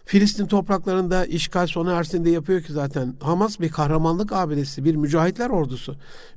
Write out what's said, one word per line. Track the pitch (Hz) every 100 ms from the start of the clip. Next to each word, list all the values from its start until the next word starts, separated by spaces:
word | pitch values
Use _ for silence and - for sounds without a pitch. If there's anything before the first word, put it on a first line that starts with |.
Filistin | - 196 208 208 202
topraklarında | 202 196 190 190 185 180 185 175
işgal | 160 - 185 175
sona | 175 170
ersin | 170 165 175
diye | 170
yapıyor | 170 170 180
ki | 160
zaten. | 147 139 143 127 -
Hamas | 143 180 214 214
bir | 160
kahramanlık | 160 147 156 160 170 208
abidesi, | 196 170 143 139 -
bir | 147 156
mücahitler | 147 160 170 208 240
ordusu. | 202 139 127 - 139 - - -